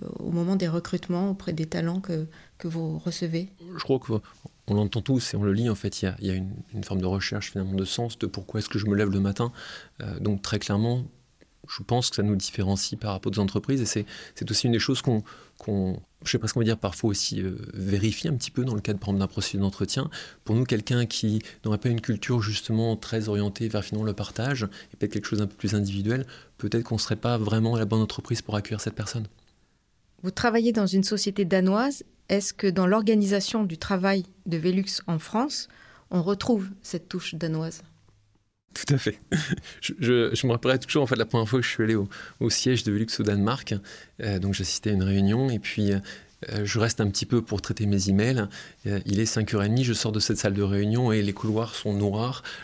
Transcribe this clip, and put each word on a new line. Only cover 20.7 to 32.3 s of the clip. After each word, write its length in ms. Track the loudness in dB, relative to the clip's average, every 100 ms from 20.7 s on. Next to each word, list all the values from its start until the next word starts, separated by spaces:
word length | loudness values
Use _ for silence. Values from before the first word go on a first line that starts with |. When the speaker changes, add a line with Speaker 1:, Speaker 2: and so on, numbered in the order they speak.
| 0 2 0 0
Speaker 2:
qui 360 | 0 0 0 -2 -8
n'aurait 140 | -2 0
pas 100 | 0
une 140 | 0
culture 400 | 0 -2 0 0
justement 560 | 0 -2 0 2 2 0
très 320 | -2 -2 0
orientée 400 | 0 0 -2 -2
vers 120 | -2
finalement 240 | -2 -2 -2
le 80 |
partage 500 | -2 -6 -4 -2 -2
et 340 | -4 -6 -18 -4
peut-être 160 | -2
quelque 120 | -2 -2
chose 140 | 0
d'un 80 | -2
peu 80 | -2
plus 180 | -2
individuel, 520 | 0 0 0 0 -2 -4 -12 -20 -8
peut-être 260 | -2 -2
qu'on 140 | 0 -2
serait 180 | -2 -2
pas 220 | 0 0
vraiment 400 | 2 2 2 2
la 80 | 2
bonne 160 | 2
entreprise 400 | 2 -2 -4 -4
pour 160 | -2 -4
accueillir 240 | -2 -4
cette 140 | -4 -6
personne. 320 | -6 -6 -8 -12 _ _ _ _ _ _ _ _
Speaker 1:
Vous 100 | -8
travaillez 420 | 0 2 4 4
dans 140 | 4 4
une 180 | 4 2
société 400 | 2 0 0 2
danoise. 580 | 4 4 4 2 -2 -8 _
Est-ce 260 | -2